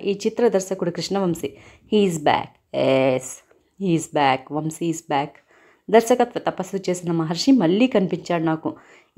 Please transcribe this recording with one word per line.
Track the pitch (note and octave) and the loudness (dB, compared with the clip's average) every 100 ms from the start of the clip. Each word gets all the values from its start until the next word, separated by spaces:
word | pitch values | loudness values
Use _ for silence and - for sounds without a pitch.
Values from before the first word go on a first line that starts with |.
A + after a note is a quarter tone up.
ఈ | G3+ G3 A3 | -4 -2 -4
చిత్ర | A3 A#3 | 0 2
దర్శకుడు | F#3+ F#3+ F#3+ E3+ | 2 -2 -6 -6
కృష్ణవంశీ. | E3+ - G3 F#3 D#3+ - - - - - | -6 -4 -2 0 -2 -6 -12 -20 -20 -2
He | G#3+ G3 | 2 2
is | E3 | 2
back. | D3 - - _ - C3+ | 2 2 -2 _ -10 -2
Yes, | C3+ C3+ C3+ B2+ - - _ _ _ - | 2 2 2 0 -4 -18 _ _ _ -6
he | F#3+ D#3+ | -2 -2
is | - | -2
back. | D3+ C3+ C3 - | 0 2 0 -4
వంశీ | D3 D#3 D#3 E3+ | -6 -6 -6 -6
is | D#3+ | -6
back. | - C#3 D3 - _ _ _ _ - | -4 -4 -4 -12 _ _ _ _ 4
దర్శకత్వ | A3 A#3 B3 A#3+ - | 4 4 0 0 -2
తపస్సు | F3 E3+ F3+ F#3+ F#3+ | -6 -6 -8 -6 -4
చేసిన | F3+ E3+ | -4 -2
మహర్షి | E3 D#3+ E3+ C#4 | -2 -2 0 4
మళ్ళీ | C4 D#3+ G3 B3+ | 4 4 4 4
కనిపించాడు | G#3 F3+ E3+ - E3+ | 2 0 -4 -2 -2
నాకు. | D#3+ D#3+ D3 - _ - _ | 0 -2 -6 -10 _ -20 _